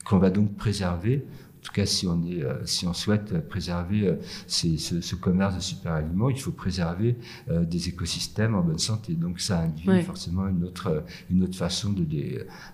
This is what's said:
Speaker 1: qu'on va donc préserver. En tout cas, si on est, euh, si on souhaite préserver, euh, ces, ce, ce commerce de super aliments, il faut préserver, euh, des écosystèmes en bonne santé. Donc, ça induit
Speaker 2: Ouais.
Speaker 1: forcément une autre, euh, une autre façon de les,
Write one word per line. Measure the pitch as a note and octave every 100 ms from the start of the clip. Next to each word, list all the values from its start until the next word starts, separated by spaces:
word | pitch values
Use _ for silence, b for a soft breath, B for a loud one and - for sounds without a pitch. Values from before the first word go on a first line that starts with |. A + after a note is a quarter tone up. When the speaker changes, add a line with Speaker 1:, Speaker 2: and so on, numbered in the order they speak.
| -
Speaker 1:
qu'on | F#2+
va | F#2+
donc | G2 G#2 -
préserver. | A#2 G2 F#2 E2+ G2+ C#3 - B B -
En | -
tout |
cas, | - F#2+
si | - F#2
on | E2+ E2+
est, | F2
euh, | C2+ - -
si | - F2+
on |
souhaite | E2+ - G#2 - E2+ -
préserver, | F#2 D#2+ F2 F2 G#2+ F#2+
euh, | D2 B B -
ces, | - F2 D#2
ce, | - F2
ce | - F2+
commerce | G2 F2+ G2 F2+
de |
super | F2 E2 F2
aliments, | D#2+ D#2 F2+ A#2+
il | C3
faut | F2+
préserver, | - F#2+ F2+ E2 F2 A#2 A#2+ B B -
euh, | E2
des | E2 E2+ E2+
écosystèmes | - E2+ - - - A2+
en | G2+
bonne | E2+ D#2
santé. | - G#2+ -
Donc, | E2 E2+ F2
ça | - E2+
induit | E2 D#2 F#2+
Speaker 2:
Ouais. | F#2+
Speaker 1:
forcément | - - F2 F2+ F#2+
une | F2+ F2+
autre, | - F#2
euh, | D#2 E2 B -
une | F2+
autre | F2+ -
façon | F2 - G2+
de | F#2+
les, | D#2 D2+ C#2+ B1+ - B B